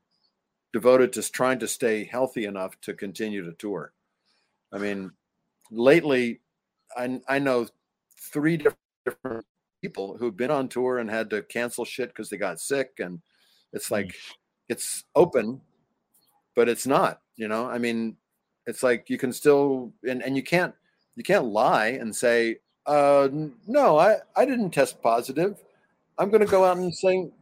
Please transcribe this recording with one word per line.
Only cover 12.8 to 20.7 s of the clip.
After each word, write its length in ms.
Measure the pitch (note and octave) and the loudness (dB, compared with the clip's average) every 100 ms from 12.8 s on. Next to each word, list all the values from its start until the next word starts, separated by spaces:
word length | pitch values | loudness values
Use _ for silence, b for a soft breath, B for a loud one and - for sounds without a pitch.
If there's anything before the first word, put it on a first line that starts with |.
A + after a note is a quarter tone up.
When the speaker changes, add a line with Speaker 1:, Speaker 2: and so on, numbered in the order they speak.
| C3 - | -4 -8
Speaker 1:
And 200 | F2+ F2 - _ _ _ _ | -10 -12 -18 _ _ _ _
it's 180 | - - | -12 -4
like, 180 | G#2 F#2 | -4 -4
Speaker 2:
Yeesh. 240 | - - - _ _ - | -10 -20 -20 _ _ -10
Speaker 1:
it's 360 | A#2 - - - C#3+ | -8 -8 -10 -2 2
open, 440 | F3 B2 G#2+ C3+ _ _ _ _ _ _ _ _ _ | 4 2 -2 -8 _ _ _ _ _ _ _ _ _
but 140 | - A#2 | 0 2
it's 180 | A#2 B2+ | 0 0
not, 340 | D#3 C3 F2 _ - | 2 2 -2 _ -10
you 120 | G#2+ | -6
know? 200 | A2+ B2 | -4 -4
I 100 | A#2+ | -4
mean, 380 | A#2+ A#2 A2+ - _ _ _ _ - | -2 -2 -4 -8 _ _ _ _ -12
it's 160 | - | 0
like, 260 | B2+ A#2 - | 0 0 -2
you 80 | B2+ | -4
can 160 | B2+ | -4
still, 600 | A2+ D3 C#3+ C#3+ C3 A#2+ - B2 | 2 4 4 4 -2 -6 -10 -8
and, 160 | B2+ | -6
and 140 | B2+ C3+ | -4 -4
you 60 | |
can't, 320 | C3 F3 D#3+ | 0 0 0